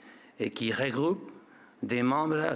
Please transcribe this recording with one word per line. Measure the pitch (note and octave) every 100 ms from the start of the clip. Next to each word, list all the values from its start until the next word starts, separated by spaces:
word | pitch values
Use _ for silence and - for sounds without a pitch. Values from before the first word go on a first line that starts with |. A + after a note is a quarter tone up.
| - - - -
et | G#2+
qui | - A2+
regroupe | A2 C3+ A#2+ D#3 G3 - - - - - -
des | G#2 A#2+
membres | B2 C#3 D#3 D#3 D#3+